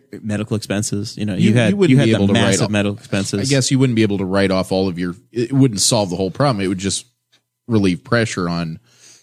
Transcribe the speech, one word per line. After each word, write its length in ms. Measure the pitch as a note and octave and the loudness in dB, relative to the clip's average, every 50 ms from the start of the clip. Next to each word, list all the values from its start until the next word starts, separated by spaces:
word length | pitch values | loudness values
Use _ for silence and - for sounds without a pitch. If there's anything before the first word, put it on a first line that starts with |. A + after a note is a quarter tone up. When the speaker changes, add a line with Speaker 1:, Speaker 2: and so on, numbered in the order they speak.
| _ - - G2+ | _ -20 -18 -12
Speaker 1:
medical 340 | - G#2+ G#2 G#2 G#2 - A2+ | -8 -6 -4 -4 -4 -4 -4
expenses. 600 | G#2 - - G2 G2+ G#2+ - - G2+ G2+ A2 - - | -6 -4 -4 -4 -4 -4 -4 -4 -6 -8 -8 -8 -8
You 80 | G#2 | -6
know, 100 | G#2 F#2+ | -4 -2
you 140 | F#2+ - - | 0 2 2
Speaker 2:
You, 40 | G#2+ | 4
Speaker 1:
had, 140 | B2 A#2 A2 | 4 2 2
Speaker 2:
you 60 | G3 G3+ | 2 2
wouldn't 140 | F#3+ E3 | 2 4
Speaker 1:
you 60 | C3+ C#3 | 4 4
had 80 | C#3 | 4
Speaker 2:
be 60 | A2+ | 4
Speaker 1:
the 60 | A2 G2 | 4 4
Speaker 2:
able 100 | G2 G2+ | 4 2
to 60 | G2+ | 4
write 80 | A#2 | 2
Speaker 1:
massive 200 | A2+ G2 G2 F#2+ - | 2 2 2 0 0
Speaker 2:
off, 60 | G2+ | 0
Speaker 1:
medical 260 | G#2+ G#2 G2+ G2+ G2+ G#2 | 0 0 0 -2 -4 -6
expenses. 420 | - - - G2 G2 - - G2+ | -8 -6 -4 -4 -4 -2 -4 -4
Speaker 2:
I 20 | A#2 C3+ C#3 | -2 0 0
guess 180 | C3+ B2 - | 0 2 2
you 80 | C#3 B2+ | 2 2
wouldn't 160 | C3+ B2+ A#2 | 2 2 2
be 80 | A2 A2 | 2 2
able 140 | G2+ G2+ F#2+ | 2 2 -2
to 60 | G2 | -2
write 260 | F#2 F#2+ G2 G2 F#2+ | 0 0 2 2 2
off 200 | F#2+ F#2+ F#2 - | 2 0 -2 -2
all 160 | G2 F#2+ F#2+ G2 | 0 0 0 0
of 100 | F2 E2+ | -2 -4
your. 160 | F#2 F2+ E2+ - _ _ | -6 -6 -6 -8 _ _
It 200 | - A2+ B2 - | -6 -6 -4 0
wouldn't 300 | C3 C3+ C3 C3+ G#2 F#2+ | 2 4 4 4 2 0
solve 280 | - - C3 A2+ G#2 F2+ | 0 0 2 0 0 0
the 60 | F2+ | -2
whole 160 | F2 F#2+ F#2 | -4 -4 -4
problem. 320 | E2 - C3+ D3 B2 G2 G2 | -2 0 0 0 0 0 -2
It 40 | F#2 | -2
would 100 | G2 F2+ | -2 -2
just 280 | F#2+ G2 - - - _ _ _ _ _ _ _ _ _ _ _ _ - | -4 -4 -4 -6 -8 _ _ _ _ _ _ _ _ _ _ _ _ -2
relieve 360 | A#2 G#2+ G2 F#2+ F2+ E2 - | 0 2 2 2 0 0 -2
pressure 440 | - A#2+ A#2 A2+ G#2+ - G2 F2+ F2 | -2 0 0 0 0 -2 -4 -4 -4
on, 320 | E2+ E2+ E2+ D#2+ D#2+ F#2+ _ _ _ _ _ - - _ | -2 -4 -4 -6 -8 -12 _ _ _ _ _ -20 -20 _